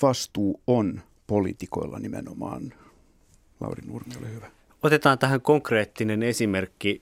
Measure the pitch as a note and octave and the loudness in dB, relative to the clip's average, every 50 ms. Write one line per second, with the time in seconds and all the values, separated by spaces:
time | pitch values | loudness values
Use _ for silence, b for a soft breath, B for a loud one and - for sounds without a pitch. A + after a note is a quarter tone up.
0 | C#3+ C3+ B2 - - - - - G2+ F#2+ - - _ - B2 A#2 G#2 F2 D2 F#2 | 2 2 2 0 -4 -6 -4 -2 -2 -2 -2 -2 _ 2 2 2 2 0 -4 -6
1 | - _ _ _ _ - G#2 G#2 F#2+ F#2+ - - F2+ - - E2+ D#2+ - - G#2+ | -12 _ _ _ _ 0 2 2 2 0 -4 -8 -10 -8 -6 -6 -6 -8 -8 -10
2 | G#2 G#2 - - - - - - - - - - - - b b b b b b | -10 -8 -8 -10 -10 -12 -10 -10 -10 -8 -8 -10 -10 -12 b b b b b b
3 | b b _ _ _ _ _ _ _ _ _ - - - - - - - - A#2+ | b b _ _ _ _ _ _ _ _ _ -10 -8 -8 -8 -10 -12 -14 -14 -14
4 | - A#2+ B2 B2+ B2 A2+ A2 A2+ - - - _ _ _ _ _ - D3+ D3+ D3 | -14 -14 -14 -12 -12 -12 -12 -14 -16 -20 -20 _ _ _ _ _ 2 2 4 6
5 | - D3 C3 - C#3 C3+ C3+ B2+ - - D3+ C#3+ - - A#2+ G#2+ G2+ - - - | 6 4 4 4 4 2 2 2 4 4 4 4 2 2 2 2 0 0 -2 -2
6 | A2+ A2 G#2+ G#2+ A#2 A#2+ A#2 - A#2 G#2 F#2+ F#2+ F#2 - _ - - G2+ G#2 - | -2 0 0 0 0 0 0 0 0 0 2 0 -2 -4 _ -4 -2 -2 -2 -2